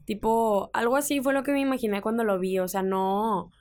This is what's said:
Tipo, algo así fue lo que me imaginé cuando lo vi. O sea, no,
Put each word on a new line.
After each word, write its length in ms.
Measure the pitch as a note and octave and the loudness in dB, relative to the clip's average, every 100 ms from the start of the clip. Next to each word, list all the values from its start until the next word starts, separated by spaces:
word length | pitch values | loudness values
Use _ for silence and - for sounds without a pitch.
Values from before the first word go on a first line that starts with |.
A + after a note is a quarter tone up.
| - | -8
Tipo, 680 | G#3 A3 A3+ A3+ G3 - | -4 0 2 2 0 0
algo 240 | - A#3 C#4 | -2 2 2
así 240 | C#4+ C#4+ | 0 0
fue 140 | C4 C#4 | 2 0
lo 80 | |
que 80 | C4+ | 0
me 80 | C#4 | 0
imaginé 420 | C4+ B3+ A3 G3+ | 0 0 0 -2
cuando 220 | G#3+ A#3 | -2 0
lo 160 | A3 F#3 | 0 0
vi. 180 | F#3 F#3 | 0 0
O 100 | F3+ | -2
sea, 140 | G3 | -2
no, 680 | F#3+ F#3+ F#3+ G3+ A3 F#3+ E3 _ | -2 0 0 0 0 -2 -4 _